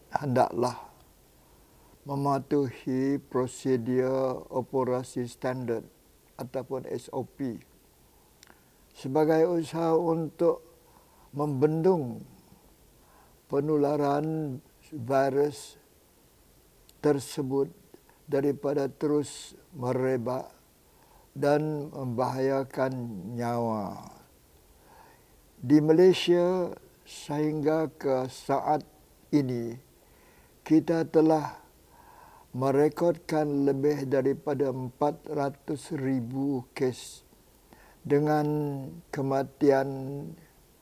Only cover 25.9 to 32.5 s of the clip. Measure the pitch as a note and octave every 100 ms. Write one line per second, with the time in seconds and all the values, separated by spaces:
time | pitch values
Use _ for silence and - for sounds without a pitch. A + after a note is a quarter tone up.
25.9 | D#3+ F#3 E3+ - F3 F3 F#3 F3 - -
26.9 | - - - - D3 D3+ D3+ D3 D#3+ D#3
27.9 | - C#3+ C3 C3 - - C#3 - D3+ -
28.9 | - - _ - D3 C3 B2 A#2 A#2+ -
29.9 | _ _ - - - - _ - D#3 D#3
30.9 | E3 D#3+ E3 D#3 D#3 D3 - - _ -
31.9 | - - - - - -